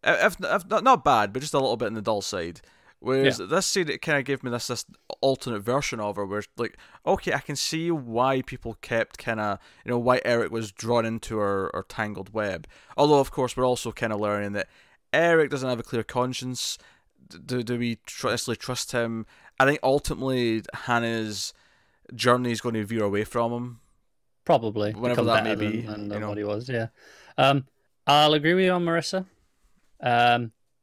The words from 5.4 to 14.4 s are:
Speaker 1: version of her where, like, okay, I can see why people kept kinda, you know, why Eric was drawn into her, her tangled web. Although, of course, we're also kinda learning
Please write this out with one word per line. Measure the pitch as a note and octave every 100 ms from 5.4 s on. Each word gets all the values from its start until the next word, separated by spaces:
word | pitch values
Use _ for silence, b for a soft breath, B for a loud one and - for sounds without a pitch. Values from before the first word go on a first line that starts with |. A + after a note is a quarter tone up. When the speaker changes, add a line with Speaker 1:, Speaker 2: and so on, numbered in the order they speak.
| C3 A2
Speaker 1:
version | G2+ C3 C#3+ A#2
of | G#2 G2+
her | G2+
where, | G#2 G#2 -
like, | A#2+ - B B -
okay, | F#3 -
I | C#3
can | - C#3+
see | - D#3+ E3
why | D#3+ B2 A2+ C3 C3+
people | B2+ B2+ A#2 A2
kept | - A#2 A2 -
kinda, | - A2 G#2 G2 b b -
you |
know, | B2
why | A#2+ B2+ -
Eric | A#2 G2+
was | A2+ A2
drawn | - A2+ A#2+ A2+
into | A2+ - A2
her, | G2+ G2 F#2+ -
her | -
tangled | - G#2+ G2+ F#2+
web. | A2 G#2 F#2+ - B B -
Although, | D3 D3
of | C3
course, | - B2+ -
we're | B2+
also | B2 A2+
kinda | - A2+ G#2+
learning | G#2 G#2